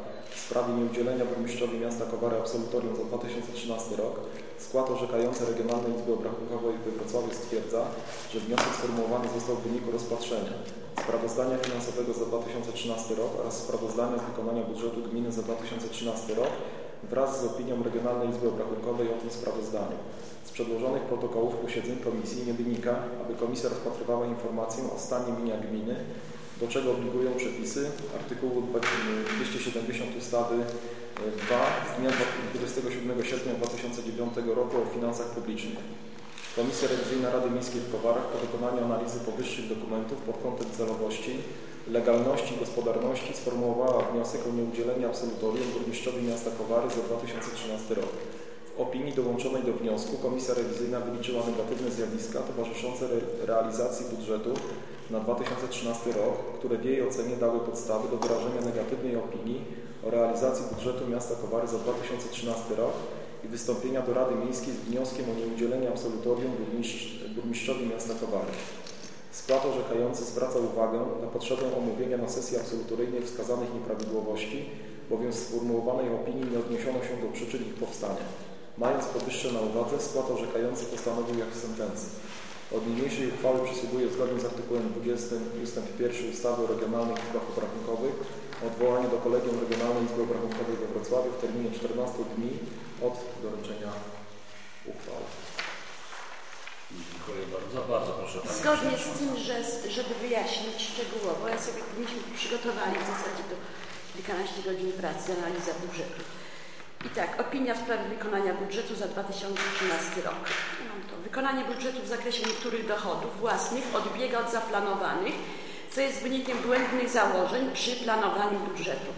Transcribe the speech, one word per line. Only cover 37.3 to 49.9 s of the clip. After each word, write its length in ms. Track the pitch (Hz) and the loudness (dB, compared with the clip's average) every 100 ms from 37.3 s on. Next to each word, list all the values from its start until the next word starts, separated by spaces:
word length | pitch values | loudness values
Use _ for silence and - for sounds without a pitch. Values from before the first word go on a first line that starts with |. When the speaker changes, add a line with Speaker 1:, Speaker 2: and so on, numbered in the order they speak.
Speaker 1:
Rady 200 | 123 123 | 4 4
Miejskiej 300 | 123 120 123 | 2 0 -2
w 120 | 120 | -2
Kowarach 340 | 110 117 120 123 | 2 4 4 2
po 60 | - 120 | -2 -2
wykonaniu 380 | 127 123 127 | 0 0 2
analizy 360 | 120 110 117 123 | 2 2 0 -2
powyższych 480 | 113 107 127 - 110 | -2 -2 -2 -2 -2
dokumentów 500 | 110 113 110 110 104 | -4 -2 -2 -2 -4
pod 180 | 110 110 | -4 -2
kątem 280 | 127 117 110 - | -2 -2 -4 0
celowości, 560 | 110 107 110 110 - 131 - - - - 117 | 0 2 0 0 -2 -4 -6 -8 -10 -10 0
legalności 680 | 117 117 117 131 143 - | 4 6 6 6 4 2
i 40 | 117 | 0
gospodarności 760 | 120 - 113 113 123 127 - | 0 2 2 2 2 0 -2
sformułowała 680 | - 123 120 120 117 131 120 | -2 0 2 2 4 6 6
wniosek 380 | 120 117 117 117 123 | 4 2 0 0 0
o 40 | |
nieudzielenie 540 | 117 117 117 120 127 117 | 2 0 2 2 2 2
absolutorium 640 | - 117 104 110 120 123 | 0 -2 0 2 2 0
burmistrzowi 480 | 117 113 113 127 123 | 0 -2 -2 -2 0
miasta 280 | 120 117 117 - | 0 0 -2 -2
Kowary 320 | 107 117 123 | 4 4 4
za 120 | 117 | 0
dwa 140 | 110 117 | 0 0
tysiące 340 | 120 120 120 117 | -2 -4 -4 -4
trzynasty 380 | 113 110 - | -4 -4 0
rok. 180 | 104 90 - - - - - - - | 0 0 -4 -8 -8 -10 -12 -10 -2
W 40 | |
opinii 320 | 127 127 143 | -2 0 0
dołączonej 500 | 131 120 120 135 131 | 2 2 2 2 2
do 100 | 117 | 2
wniosku 460 | 113 113 | 2 0